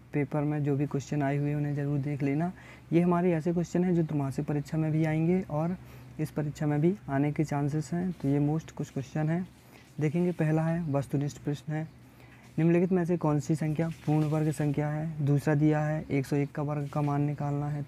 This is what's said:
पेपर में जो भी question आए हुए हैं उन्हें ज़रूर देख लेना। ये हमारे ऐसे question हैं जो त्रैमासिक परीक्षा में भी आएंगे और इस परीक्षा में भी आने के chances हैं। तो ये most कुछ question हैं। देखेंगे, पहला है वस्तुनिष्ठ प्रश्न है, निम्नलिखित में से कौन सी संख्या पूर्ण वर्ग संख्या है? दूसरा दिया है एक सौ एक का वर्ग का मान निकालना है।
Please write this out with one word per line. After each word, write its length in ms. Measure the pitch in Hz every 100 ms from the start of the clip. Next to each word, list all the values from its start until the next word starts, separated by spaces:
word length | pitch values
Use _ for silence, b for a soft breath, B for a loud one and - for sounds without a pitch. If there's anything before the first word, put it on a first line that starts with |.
| -
पेपर 300 | 147 139 156
में 200 | 147 151
जो 120 | 143 139
भी 100 | 143
question 360 | 143 - 147
आए 140 | 135 143
हुए 120 | 143
हैं 80 | 147
उन्हें 180 | 147
ज़रूर 240 | 143 143 147
देख 240 | 139 143
लेना। 300 | 143 143 175 B B B -
ये 80 | 160
हमारे 320 | 175 175 180
ऐसे 200 | 165 175
question 320 | 170 170 175
हैं 100 | 185
जो 100 | 170
त्रैमासिक 420 | 160 151 139 131 143
परीक्षा 320 | 147 147 160
में 120 | 160
भी 120 | 156
आएंगे 360 | 160 156 160 185 -
और 260 | 147 165 185 B B B -
इस 100 | 156
परीक्षा 360 | - 151 - 151
में 140 | 147
भी 140 | 165 202 -
आने 240 | 139 147
के 120 | 147
chances 480 | 151 143 143 151 -
हैं। 180 | 175 185
तो 160 | 165 139
ये 180 | 143 147
most 240 | 160 -
कुछ 200 | - 135
question 400 | - 127 156 156
हैं। 160 | 170 185 B B B B -
देखेंगे, 320 | 151 165 180
पहला 300 | 170 156 156
है 200 | 160 165 165
वस्तुनिष्ठ 500 | 139 139 147 143 -
प्रश्न 280 | - 143 -
है, 140 | 151 160 - B B B B B -
निम्नलिखित 340 | 160 170 180
में 120 | 185
से 120 | 170 175
कौन 240 | 156 147
सी 140 | - 156
संख्या 320 | 156 151 165 160
पूर्ण 260 | - 151 156
वर्ग 240 | 156 156
संख्या 380 | 151 147 143 147
है? 360 | 151 160 156 139
दूसरा 280 | 143 156
दिया 260 | 147 151 151
है 240 | 151 156 -
एक 160 | 139 131
सौ 100 | 143
एक 160 | 143
का 100 | -
वर्ग 260 | 143 151 143
का 140 | 151
मान 200 | 147 143
निकालना 460 | 147 147 143 143 147
है। 140 | 147